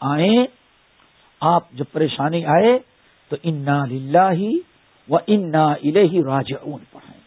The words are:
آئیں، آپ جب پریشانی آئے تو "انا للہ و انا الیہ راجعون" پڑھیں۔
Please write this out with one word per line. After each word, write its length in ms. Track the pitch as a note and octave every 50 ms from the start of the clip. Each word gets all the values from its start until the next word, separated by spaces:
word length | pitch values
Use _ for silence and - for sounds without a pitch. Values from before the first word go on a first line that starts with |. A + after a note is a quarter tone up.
آئیں، 440 | - C3+ C#3+ D3+ E3 G3 A3 A#3+ B3 C4+ _ _ _ _ _ _ _ _ _ _ _ _ _ _ _ _ _ -
آپ 320 | D3+ D#3+ F3 E3+ E3+ _
جب 140 | B2 B2 C#3+ -
پریشانی 540 | - D#3 D#3 C#3 - - C#3 D3+ E3 E3+ E3
آئے 340 | D3+ D3 E3+ G3+ A#3 B3 B3+ B3+ _ _ _ _ _ _ _ _ -
تو 60 | D3 C#3+ -
"انا 420 | E3+ D#3+ D3 C#3 C#3+ C#3+ C#3+ C#3
للہ 560 | B2 B2 C3 C3 C3+ D3 E3+ F#3 F#3+ F3+ E3+ G3 G#3+ C4+ F4 F4+ _ _ _ _ _ _ _ _ -
و 60 | D3 - -
انا 440 | - G#3+ G#3 F#3+ E3 D3+ D#3+ D#3 D3+
الیہ 520 | D3 - - D3 D#3 G3 G#3 E3 F3+ F3+ D3+
راجعون" 560 | C3+ C3+ C#3 C3 - C#3 - - D3+ - - - _
پڑھیں۔ 280 | - - - - - - _